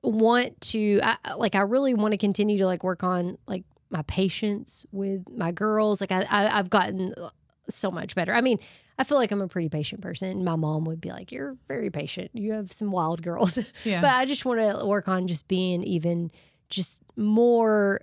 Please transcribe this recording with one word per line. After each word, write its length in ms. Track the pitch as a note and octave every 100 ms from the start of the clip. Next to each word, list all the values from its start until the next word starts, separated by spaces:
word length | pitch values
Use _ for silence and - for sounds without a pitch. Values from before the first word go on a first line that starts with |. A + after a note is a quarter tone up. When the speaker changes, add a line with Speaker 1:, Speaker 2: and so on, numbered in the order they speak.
Speaker 1:
want 580 | - G#3+ A3+ A#3+ B3 -
to, 380 | - A3+ G#3+ G3+
I, 140 | - - - -
like, 180 | A#3
I 60 | G3
really 320 | G3+ B3 C#4
want 180 | A#3 G#3
to 60 | G#3
continue 400 | G3+ G3 G#3 G#3
to, 80 | F#3+
like, 180 | F3+
work 180 | F#3 F3+
on, 360 | F#3 F3+ F3 - -
like, 180 | F#3+ - _ _
my 120 | E3
patience 840 | D3 - F#3+ - G#3+ G3+ - - -
with 300 | G3 G3 G3 F#3
my 160 | - E3
girls. 480 | F3 G#3+ G#3+ G#3+ G3+
Like, 120 | G3
I, 100 | F#3
I, 360 | - G#3 G#3 G#3
I've 120 | F3+
gotten 440 | G#3 G3 F#3+ F#3 - E3+ _ _ _ -
so 200 | - G3
much 240 | F3 E3
better. 200 | - E3+
I 60 | A#3
mean, 180 | C4 A3 - - _ -
I 60 |
feel 120 | C4+ C#4+
like 140 | A3+
I'm 100 | G3+
a 80 | F#3+
pretty 200 | F#3 E3
patient 340 | D3+ D3 -
person. 420 | F3+ F3 F#3+ F#3+
My 120 | F3+ E3
mom 280 | D#3 D#3
would 160 | D#3+ D#3+
be 100 | -
like, 200 | - -
"You're 260 | B3+ C#4 B3+ _
very 200 | C4+ G#3
patient. 400 | D#3 D3+ - F#3
You 180 | A#3 G#3
have 200 | G#3+ G3
some 180 | - G#3
wild 320 | F#3 D#3+ E3+
girls." 360 | E3+ E3+ F#3 B3+ G#3+
<laughs> 120 | -
Speaker 2:
Yeah. 160 | A3+ F#3
Speaker 1:
But 100 | C#4
I 140 | B3+
just 200 | C4 C#4
wanna 400 | C4 A#3 A3 G3
work 220 | G3 G3+ F#3+
on 200 | F#3 F3+
just 180 | E3 -
being 380 | F#3 F#3 F3+
even 480 | F#3 E3+ E3 E3+ E3+ _ _ _ _
just 320 | - F3+ - _ -
more 840 | G#3+ G#3+ A#3+ A#3 A3 G#3+ G3+ G3